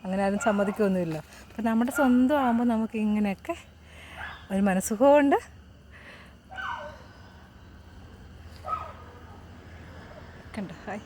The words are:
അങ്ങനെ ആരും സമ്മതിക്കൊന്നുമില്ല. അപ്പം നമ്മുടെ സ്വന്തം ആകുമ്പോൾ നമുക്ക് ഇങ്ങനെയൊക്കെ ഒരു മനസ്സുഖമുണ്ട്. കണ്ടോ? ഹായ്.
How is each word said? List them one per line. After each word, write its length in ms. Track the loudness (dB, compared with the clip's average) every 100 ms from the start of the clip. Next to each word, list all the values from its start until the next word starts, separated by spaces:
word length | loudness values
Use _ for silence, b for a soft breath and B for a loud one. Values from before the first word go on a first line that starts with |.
അങ്ങനെ 180 | -4 0 0
ആരും 140 | 2 2
സമ്മതിക്കൊന്നുമില്ല. 680 | 2 0 2 2 2 0 -4 -8 B B
അപ്പം 180 | -4 0
നമ്മുടെ 220 | 2 2 2
സ്വന്തം 400 | 4 6 6 4
ആകുമ്പോൾ 240 | 4 2 2
നമുക്ക് 240 | 0 0 -2 0
ഇങ്ങനെയൊക്കെ 500 | 2 0 -2 -8 -10 -12 -20 B B B B B B -4
ഒരു 100 | 0 2
മനസ്സുഖമുണ്ട്. 680 | 2 0 4 6 8 6 2 0 -20 -20 -20 -20 B B B B -20 -16 -10 -8 -8 -12 -16 -20 -20 -20 -20 -20 -20 -20 -20 -20 -20 -20 -20 -20 -20 -20 -16 -8 -8 -8 -14 -18 -20 -20 -20 -20 -20 -20 -18 -18 -18 -18 -18 -18 -20 -12 -10
കണ്ടോ? 180 | -10 -10 -12
ഹായ്. 160 | -12